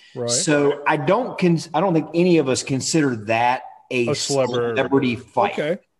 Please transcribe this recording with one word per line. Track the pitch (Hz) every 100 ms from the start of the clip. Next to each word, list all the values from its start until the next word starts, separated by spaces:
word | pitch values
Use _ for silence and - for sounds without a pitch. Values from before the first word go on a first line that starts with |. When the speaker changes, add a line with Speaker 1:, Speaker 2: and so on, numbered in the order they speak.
| -
Speaker 1:
Right. | 127 120
Speaker 2:
So | 120 - 147 143 143 -
I | 156
don't | 143 208 240 -
cons-, | 185 165 -
I | -
don't | 202
think | 160 156
any | 170 180 165
of | 135
us | 123
consider | - 135 117 165 143 117
that | 104 113 120 127 - - -
a | 127 120
Speaker 1:
A |
celebrity. | 143 - 139 127 123 120 117
Speaker 2:
celebrity | 131 135 127 113
fight. | - - 120
Speaker 1:
Okay. | - 151 196 _ _